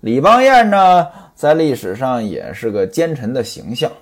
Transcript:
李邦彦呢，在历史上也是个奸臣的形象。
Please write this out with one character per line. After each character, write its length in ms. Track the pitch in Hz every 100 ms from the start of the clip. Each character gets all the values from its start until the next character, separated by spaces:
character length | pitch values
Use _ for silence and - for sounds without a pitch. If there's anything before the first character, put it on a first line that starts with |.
李 180 | - 120
邦 200 | 160 240
彦 300 | 262 262 220
呢， 380 | 202 190 180 170 - -
在 200 | _ 147
历 200 | 156 160
史 220 | 123 98 101
上 260 | 131 123
也 300 | 107 82 -
是 160 | 101 117
个 160 | 104 95
奸 260 | - 165
臣 220 | 151 113
的 80 | 127
形 320 | 110 - 65
象。 160 | 123 147 -